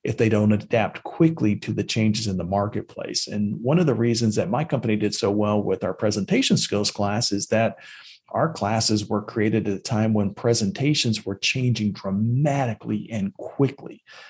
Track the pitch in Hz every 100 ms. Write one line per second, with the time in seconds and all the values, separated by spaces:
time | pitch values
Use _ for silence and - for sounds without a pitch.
0 | - 110 113 107 107 104 - 117 101 -
1 | - - 165 160 107 104 - - - 113
2 | 110 107 107 92 85 98 101 104 98 -
3 | - - - 104 104 - 120 170 160 113
4 | 117 117 113 107 90 120 151 131 117 104
5 | 104 - 101 104 104 104 101 92 92 -
6 | 107 104 95 240 269 196 - 101 101 -
7 | 101 104 - 101 - 110 113 - - -
8 | - - - 104 160 160 101 110 - 107
9 | 101 104 107 113 107 113 101 98 - 107
10 | 110 107 95 - 117 117 98 95 139 147
11 | 120 104 98 98 - 131 123 110 104 -
12 | 98 98 113 123 147 139 127 107 - 107
13 | - 110 98 - - - 139 - - -
14 | _ -